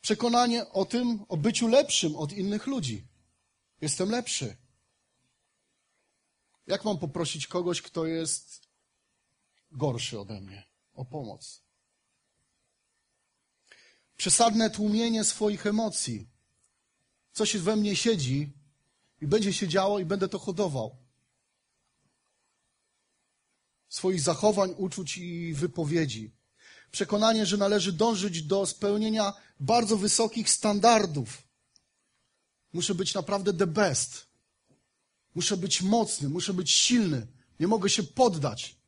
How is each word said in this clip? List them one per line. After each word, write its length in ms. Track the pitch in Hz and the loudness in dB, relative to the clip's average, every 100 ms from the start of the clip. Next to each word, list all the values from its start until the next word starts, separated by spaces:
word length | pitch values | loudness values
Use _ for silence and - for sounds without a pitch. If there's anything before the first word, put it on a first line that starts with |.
Przekonanie 680 | - 208 233 240 240 233 214 | -2 0 2 4 4 0 -2
o 160 | 190 | -2
tym, 400 | 190 240 247 226 202 | 0 0 0 -2 -4
o 80 | 165 | -2
byciu 320 | 147 - 233 | 0 2 4
lepszym 480 | 247 285 - 165 151 | 4 4 0 -2 -2
od 160 | 151 | -6
innych 340 | 202 190 208 262 | -4 -4 -4 -4
ludzi. 400 | 269 143 104 - _ _ _ _ _ _ _ | -4 -4 -8 -12 _ _ _ _ _ _ _
Jestem 300 | 151 - 185 | -6 -2 -2
lepszy. 460 | 233 247 - 120 - _ _ _ _ _ _ _ _ _ _ _ _ _ _ _ _ _ _ _ _ - | -2 -2 -6 -6 -12 _ _ _ _ _ _ _ _ _ _ _ _ _ _ _ _ _ _ _ _ -4
Jak 180 | 196 | -2
mam 140 | 214 180 | -2 -2
poprosić 480 | 160 170 160 156 135 | -4 -4 -4 -4 -6
kogoś, 360 | 180 180 170 | -4 -2 -4
kto 240 | - - 160 | -6 -6 -4
jest 600 | 165 165 - - - _ _ _ _ _ _ _ _ _ _ _ | -4 -4 -6 -8 -20 _ _ _ _ _ _ _ _ _ _ _
gorszy 480 | 139 143 117 - 110 | -4 -4 -2 -6 -8
ode 200 | 101 104 | -10 -12
mnie, 240 | 95 98 - _ _ | -14 -18 -20 _ _
o 100 | - | -16
pomoc? 580 | 127 151 117 101 - - _ _ _ _ _ _ _ _ _ _ _ _ _ _ _ _ _ _ _ _ _ - _ _ _ _ | -12 -10 -10 -12 -18 -20 _ _ _ _ _ _ _ _ _ _ _ _ _ _ _ _ _ _ _ _ _ -20 _ _ _ _
Przesadne 540 | 196 - 233 220 220 | 0 4 6 4 2
tłumienie 540 | 214 208 208 233 226 | 0 0 2 0 0
swoich 420 | 208 - 214 208 208 | -2 0 -2 0 -2
emocji. 640 | 214 226 - - 107 98 _ _ _ _ _ _ _ _ _ _ | 0 0 -4 -6 -8 -10 _ _ _ _ _ _ _ _ _ _
Coś 240 | - 214 214 | -2 0 0
we 200 | 170 214 | 0 2
mnie 200 | 208 196 | 0 0
siedzi 560 | 233 214 131 135 147 - _ _ _ _ _ _ | 0 0 0 -2 -2 -10 _ _ _ _ _ _
i 20 | 151 | 0
będzie 260 | 214 202 | 2 2
się 160 | 180 190 | -2 0
działo 300 | 180 190 202 | 2 2 0
i 60 | |
będę 240 | 170 196 190 | -2 -2 -2
to 100 | 196 | -4
hodował. 580 | - 180 196 135 110 - _ _ _ _ _ _ _ _ _ _ _ _ _ _ _ _ _ _ _ _ _ _ _ _ _ _ _ _ _ | -8 -4 -2 -2 -6 -12 _ _ _ _ _ _ _ _ _ _ _ _ _ _ _ _ _ _ _ _ _ _ _ _ _ _ _ _ _
Swoich 320 | - 190 185 | -4 -2 0
zachowań, 540 | 151 165 214 202 190 - | 0 2 2 4 0 0
uczuć 420 | 185 - 170 - | -6 -6 -8 -8
i 360 | 175 170 170 | -8 -6 -6
wypowiedzi. 760 | 147 175 - 151 165 151 110 110 _ _ _ - - - | -2 -2 -2 0 0 0 -4 -10 _ _ _ -20 -20 -12
Przekonanie, 560 | - 196 208 220 226 202 | -6 -2 2 4 4 2
że 100 | 202 | 2
należy 360 | 202 208 180 | 2 2 0
dążyć 500 | 165 226 214 202 165 | 2 2 2 -2 -4
do 240 | 151 196 190 | 0 0 0
spełnienia 680 | - 202 208 220 220 202 202 - _ | -2 -2 0 0 0 -2 -4 -20 _
bardzo 360 | 135 233 220 214 | 2 2 4 2
wysokich 540 | 202 - 226 226 - | 2 2 2 0 0
standardów. 920 | - 214 202 220 226 196 147 113 - _ _ _ _ _ _ _ _ _ _ _ _ _ | 2 2 6 6 6 4 -2 -6 -10 _ _ _ _ _ _ _ _ _ _ _ _ _
Muszę 220 | 170 170 | -6 -2
być 200 | 180 190 | -2 -2
naprawdę 400 | 202 156 202 196 | -4 -2 0 0
the 120 | 175 190 | 0 0
best. 600 | 160 196 131 - - - _ _ _ _ _ _ _ _ _ _ | 2 2 2 -4 -8 -18 _ _ _ _ _ _ _ _ _ _
Muszę 220 | 170 175 196 | -4 -2 0
być 260 | 175 - | 0 0
mocny, 460 | 185 226 214 - 143 | 2 2 2 -2 -4
muszę 260 | 165 175 | -4 -4
być 160 | 185 170 | -4 2
silny. 560 | - - 240 196 139 107 - _ _ | 2 4 4 4 0 -4 -16 _ _
Nie 60 | 165 | 2
mogę 240 | 220 190 | 2 2
się 120 | - | 0
poddać. 720 | 165 - 247 170 139 104 - - | -2 4 4 4 -2 -4 -12 -16